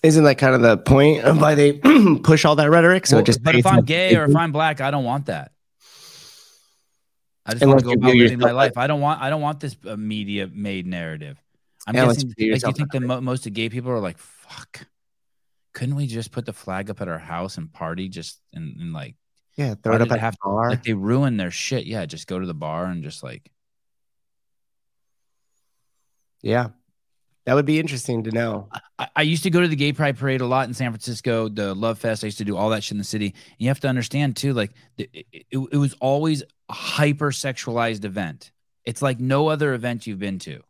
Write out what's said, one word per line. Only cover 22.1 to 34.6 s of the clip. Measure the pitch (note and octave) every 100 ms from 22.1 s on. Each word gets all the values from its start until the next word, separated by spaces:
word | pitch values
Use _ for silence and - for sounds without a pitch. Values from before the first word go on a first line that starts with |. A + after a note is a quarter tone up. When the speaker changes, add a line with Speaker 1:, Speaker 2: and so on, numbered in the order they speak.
| E2 -
Speaker 2:
go | F#2
to | F#2
the |
bar | D#2+ D#2 D#2+ F#2
and | F2
just, | D2+ -
like | C2 - _ _ _ _ _ _ _ _ _ _ _ _ _ _ _ _ _ _ _ _ _ _ _ _ _ _ _ _ _ _
Speaker 1:
Yeah. | - A#2 A#2 _ _ _ _ _ _ _ -
That |
would | C3+ C#3+
be | D#3
interesting | D#3 C3+ - A#2
to | A2
know. | A2+ A#2 G#2 G2+
Speaker 2:
I, | - _ -
I, | - -
I |
used | D#3 E3
to | F#3+
go | F3
to | F3
the | D3+
Gay | C#3+
Pride | D3 D3 B2+
Parade | C3+ C3
a | B2
lot | B2+ B2+
in |
San | A#2+ B2+
Francisco, | A2 - C3 - A2+ A2
the | G#2 G2+
Love | F#2+ A2+ A2
Fest. | A#2 G#2+
I | G#2+
used | G2+
to |
do | G#2 F#2+
all | G#2+
that | A2
shit | -
in | G#2+
the |
city. | F#2+ G#2+ G#2
And | - - _
you | A#2
have | C3+
to | C#3
understand, | B2+ A2+ C#3 C#3+ A2
too, | C#3
like, | B2